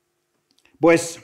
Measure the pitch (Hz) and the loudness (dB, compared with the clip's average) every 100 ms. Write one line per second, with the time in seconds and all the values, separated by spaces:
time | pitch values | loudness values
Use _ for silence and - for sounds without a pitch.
0 | _ _ _ _ _ _ _ - 160 165 | _ _ _ _ _ _ _ -2 0 0
1 | - - | -2 -16